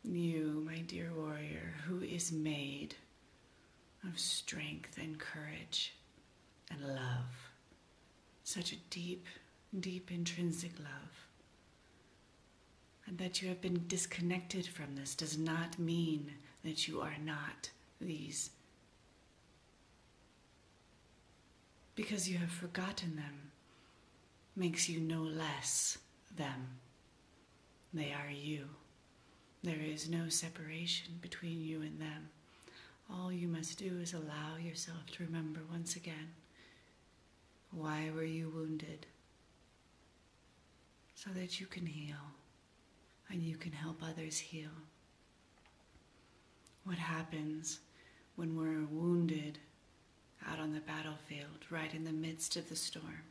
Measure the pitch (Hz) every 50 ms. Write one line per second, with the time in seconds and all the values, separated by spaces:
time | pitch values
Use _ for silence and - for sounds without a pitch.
0 | - 233 180 175 170 170 160 156 156 151 151 156 156 160 160 165 170 170 175 175
1 | 170 165 165 160 156 156 151 151 151 151 156 160 160 170 160 151 151 165 180 180
2 | - - - 170 - - 165 160 156 156 151 143 139 139 139 143 151 - - -
3 | - - - - - - - - - - - - - - - - - - - -
4 | - 185 165 - - - - - - - - 156 151 151 151 160 165 - - -
5 | 165 160 156 151 - - - 156 151 151 156 160 165 165 - - - - - -
6 | - - - - - - - - - - - - - - - 143 139 139 135 131
7 | 127 127 123 123 123 127 123 - - - - - - - - - - - - -
8 | - - - - - - - - - - - 185 170 - - - - - - 175
9 | 175 175 180 180 - - - - - - - - - - - 190 175 190 180 185
10 | 180 - 180 170 170 170 - 175 175 170 160 - 175 170 - - 147 143 139 139
11 | - - - - - - - - - - - - - - - - - - - -
12 | - - - - - - - - - - - - - - - - - - - -
13 | - 208 185 170 185 180 180 - 185 185 180 180 - 185 175 170 170 175 190 180
14 | - - - - 175 175 180 180 175 - - 185 175 - - - 151 139 139 139
15 | 139 139 - - 160 147 151 151 160 165 160 165 170 170 - - 170 165 170 170
16 | 165 160 156 147 143 143 143 - - - - - - 160 156 - - 165 - -
17 | - 156 147 147 151 156 151 - 147 - - - - - - - - - - -
18 | - 185 160 151 151 156 151 - - - - - - - - - - - - -
19 | - - - - - - - - - - - - - - - - - - - -
20 | - - - - - - - - - - - - - - - - - - - -
21 | - - - - - - - - - - - - - - - - - - - -
22 | 220 - 214 190 175 185 185 175 170 170 170 - 180 170 175 185 185 196 202 -
23 | 185 170 156 151 147 143 143 143 143 143 - - - - - - - - - -
24 | - - - - - - - - - - - 196 180 170 160 - - - 165 165
25 | 160 160 160 160 160 160 156 160 160 151 147 139 - - - - - - - -
26 | - - - - - - - 165 147 135 135 131 131 127 127 - - - - -
27 | - - - - - - - - - - - - - - - - - - - 160
28 | 147 143 143 143 143 143 143 143 143 151 151 147 135 139 151 - - - - -
29 | - - - - - - - - - - - - - 175 160 151 151 156 156 151
30 | 160 160 170 165 165 165 - - 165 165 170 - 160 151 160 160 170 170 - -
31 | - - 165 170 170 170 - - 175 170 165 165 160 156 160 160 156 156 151 156
32 | 156 156 151 156 156 156 - - - - - - - - - - - - - -
33 | - - 190 180 180 185 180 175 175 175 170 165 170 - - - 196 185 180 175
34 | 175 170 175 165 156 151 147 151 151 156 160 165 170 170 160 - - - 170 165
35 | - - - - 170 160 165 165 160 156 156 160 160 165 170 170 170 170 - 175
36 | - 175 160 151 156 165 - - - - - - - - - - - - - -
37 | - - - - - - - - - - - - - - - 170 156 156 151 151
38 | 156 160 156 160 160 160 160 160 165 160 156 165 160 156 160 156 151 151 160 156
39 | - - - - - - - - - - - - - - - - - - - -
40 | - - - - - - - - - - - - - - - - - - - -
41 | - - - - - 202 185 185 185 175 - - 190 - - 180 170 160 151 151
42 | 147 147 147 143 147 147 - - - - - - - - - - - - - -
43 | - - - - - - 190 175 165 165 160 160 - 170 151 147 156 160 165 -
44 | 160 160 160 165 160 156 156 - - - 165 160 151 151 156 156 156 - - -
45 | - - - - - - - - - - - - - - - - - - - -
46 | - - - - - - - - - - - - - - - - - 190 175 170
47 | 170 175 160 160 165 - 165 156 151 156 156 156 160 - - - - - - -
48 | - - - - - - - - 170 160 160 160 160 160 160 156 156 147 151 156
49 | 170 175 175 175 170 156 156 156 147 151 151 - - - - - - - - -
50 | - - - - - - - - - - 156 160 156 156 151 156 156 - 156 156
51 | 156 156 151 147 - - 151 143 143 147 156 156 - - 170 160 156 156 160 160
52 | 160 160 156 156 160 165 160 160 - - - 175 160 - 170 165 - - - 165
53 | 156 160 156 160 - -